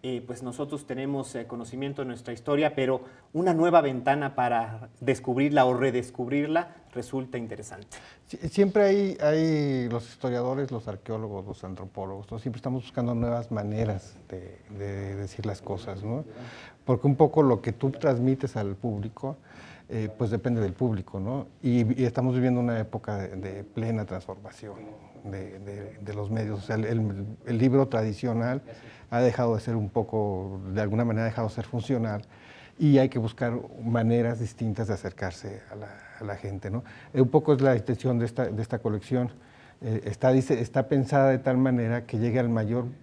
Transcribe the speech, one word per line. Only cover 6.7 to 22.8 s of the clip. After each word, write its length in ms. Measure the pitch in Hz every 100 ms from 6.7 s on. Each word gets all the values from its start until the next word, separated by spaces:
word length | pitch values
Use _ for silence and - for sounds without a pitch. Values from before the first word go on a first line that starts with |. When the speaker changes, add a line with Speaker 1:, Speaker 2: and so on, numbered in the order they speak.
| - -
Speaker 1:
resulta 440 | 123 - 135 127 127
interesante. 600 | 113 107 107 92 107 - - - _
Speaker 2:
Sí, 120 | - 170
siempre 340 | - 196 208
hay, 340 | 202 202 196 -
hay 680 | 151 156 160 151 143 131 120
los 180 | 117 113
historiadores, 640 | - 127 123 123 131 135
los 160 | 120 113
arqueólogos, 580 | 98 - 110 110 98 98
los 180 | 92 92
antropólogos, 680 | 92 95 - 95 98 101
¿no? 80 | 113
Siempre 180 | 127 117
estamos 260 | 131 127
buscando 300 | - - 120
nuevas 380 | 120 117 117 113
maneras 680 | 110 101 107 113 98 - - -
de, 280 | 92 90 92 - 101
de 380 | 101 98 98 98
decir 280 | 101 - 107
las 160 | 95
cosas, 420 | - 95 - 98
¿no? 200 | 104 123 156 - 120 - - - -
Porque 200 | 123 143
un 120 | 135
poco 260 | 156 -
lo 180 | 139 113
que 120 | 117
tú 180 | 107 135
transmites 640 | 135 156 120 127 131 135 110
al 200 | 101 98
público, 600 | 123 104 107 - 135 139 - - - - -
eh, 200 | 117 107 -
pues 140 | 113
depende 280 | 113 127 117
del 140 | 101
público, 440 | 92 123 107 92 98
¿no? 300 | 98 135 - -
Y, 380 | 127 120 113 123
y 20 |
estamos 320 | 123 120 127 127
viviendo 240 | 127 123
una 180 | 120
época 380 | 113